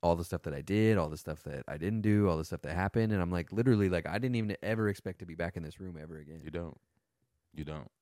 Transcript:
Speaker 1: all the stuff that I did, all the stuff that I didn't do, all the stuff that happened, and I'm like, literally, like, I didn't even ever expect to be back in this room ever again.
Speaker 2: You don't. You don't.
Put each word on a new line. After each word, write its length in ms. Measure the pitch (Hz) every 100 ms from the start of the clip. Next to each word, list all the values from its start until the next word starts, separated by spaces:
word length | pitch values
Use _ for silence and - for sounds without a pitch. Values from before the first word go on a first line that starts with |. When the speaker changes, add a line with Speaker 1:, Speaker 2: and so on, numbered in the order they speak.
Speaker 1:
all 120 | 87 85
the 80 | 85
stuff 180 | 87
that 100 | -
I 80 | 71
did, 360 | 76 101 110 104
all 100 | 78
the 80 | 78
stuff 240 | - 76 -
that 180 | 67 -
I 100 | 78
didn't 240 | 87 110
do, 280 | 107 104 101
all 80 | 80
the 80 | 78
stuff 160 | 80
that 140 | 71 82
happened, 360 | 98 117 110
and 100 | 104
I'm 100 | 87
like, 200 | 87 78
literally, 380 | 98 123 110 98
like, 160 | 90 76
I 120 | 92
didn't 160 | 127 120
even 200 | 107 98
ever 260 | 98 110 107
expect 300 | 98 - 87
to 60 | 87
be 80 | 80
back 220 | 85 87
in 60 |
this 160 | 78 -
room 180 | 92 82
ever 180 | 78 78
again. 240 | 73 80
Speaker 2:
You 80 | 76
don't. 260 | 80 85 - _ _ _ _ _ _ _ -
You 80 |
don't. 260 | 147 156 - _